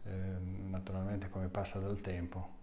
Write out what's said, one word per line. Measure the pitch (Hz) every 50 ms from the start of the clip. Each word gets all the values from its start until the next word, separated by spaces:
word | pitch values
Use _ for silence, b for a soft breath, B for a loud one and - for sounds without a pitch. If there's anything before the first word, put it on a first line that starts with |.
| -
ehm, | 98 92 92 95 95 95 92 90 92 92 95 95 95
naturalmente | 95 95 95 95 95 95 95 98 101 98 95 95
come | - 98 92 92
passa | - 101 98 - - 98
del | 98 101 104 98
tempo | - 98 90 87 87 87 - 92 90 - - -